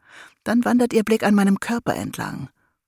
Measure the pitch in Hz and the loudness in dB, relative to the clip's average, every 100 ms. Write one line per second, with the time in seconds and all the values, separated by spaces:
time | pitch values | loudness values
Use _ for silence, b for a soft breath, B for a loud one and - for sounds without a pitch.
0 | B B B B - 233 240 240 240 226 | B B B B -2 0 2 2 2 0
1 | 208 220 - 208 196 196 - 233 - - | 0 0 4 4 4 2 -2 -4 -4 -4
2 | 104 - 104 - 135 _ _ _ | -6 -8 -10 -8 -12 _ _ _